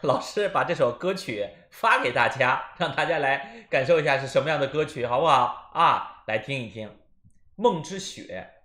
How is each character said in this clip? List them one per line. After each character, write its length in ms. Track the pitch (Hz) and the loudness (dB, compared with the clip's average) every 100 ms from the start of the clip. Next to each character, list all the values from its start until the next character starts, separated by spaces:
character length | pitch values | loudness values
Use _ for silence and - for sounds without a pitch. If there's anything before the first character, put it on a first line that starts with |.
老 180 | 151 127 | 0 0
师 300 | - - 202 | 0 -2 0
把 160 | 139 135 | 0 0
这 100 | 170 | 2
首 160 | 123 | 0
歌 220 | - 175 | 0 -4
曲 340 | 190 - 107 98 - _ | -4 -4 -6 -6 -10 _
发 320 | - 226 262 | -2 2 4
给 80 | 135 | 2
大 160 | 123 117 | 2 2
家， 440 | 123 127 135 - - | 2 2 2 -4 -6
让 160 | 170 | -4
大 120 | 139 151 | -2 0
家 140 | 165 | 0
来 460 | 139 139 - 233 - | 0 -2 -4 -16 -4
感 160 | 147 127 | 0 4
受 160 | 165 | 2
一 20 | |
下 140 | 147 135 | 4 0
是 100 | 131 | 0
什 160 | 135 | 0
么 60 | 139 | 2
样 100 | 151 | 0
的 80 | 139 | -2
歌 160 | 147 | -2
曲， 220 | 156 - 120 | -4 -4 -2
好 160 | 123 | 2
不 60 | 160 | 4
好？ 440 | 131 123 - - | 4 2 -2 -6
啊， 500 | 151 165 110 - - - | 2 4 2 -2 -12 -4
来 140 | 110 | -4
听 220 | - 139 | -4 -8
一 60 | 113 | -8
听。 260 | 110 107 - _ _ _ _ _ - | -12 -14 -16 _ _ _ _ _ -2
梦 260 | 233 180 | 0 0
之 160 | 147 190 | -4 -10
雪， 520 | - - - 92 - - | -10 -14 -12 -12 -14 -20